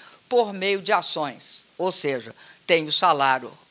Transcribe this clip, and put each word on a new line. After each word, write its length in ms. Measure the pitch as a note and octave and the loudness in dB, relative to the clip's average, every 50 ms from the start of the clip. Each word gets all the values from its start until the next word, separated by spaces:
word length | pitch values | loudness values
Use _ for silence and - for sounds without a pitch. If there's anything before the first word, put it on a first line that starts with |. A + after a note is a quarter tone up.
| - - - - - | -20 -20 -20 -20 -8
por 260 | - B3+ A#3+ A3+ G#3 G3 | 0 2 2 2 2 -2
meio 280 | F#3+ F#3 G3+ G3 G3 | -4 -2 -2 -2 -2
de 100 | F3 F3 | 0 0
ações, 720 | G#3+ F3+ - - - E3+ D3+ C3+ A#2+ - - - - - - - - | 0 0 0 -2 -4 -4 -4 -6 -8 -10 -14 -14 -14 -14 -16 -16 -8
ou 140 | - F3 F#3 | -4 -4 -2
seja, 440 | F3 - - C#3+ C3+ B2 A2 A2+ - - - - - - - | -2 -2 -2 -2 -4 -4 -6 -10 -16 -20 -20 -20 -20 -10 0
tem 220 | - F3 E3 D#3 | 2 2 2 4
o 60 | D3+ D3+ | 2 0
salário 640 | - F#3+ F3 D#3 C#3+ C3+ C3+ C3 C3 B2 A2+ - - - - | 2 4 4 4 4 4 2 2 2 -2 -8 -14 -18 -20 -20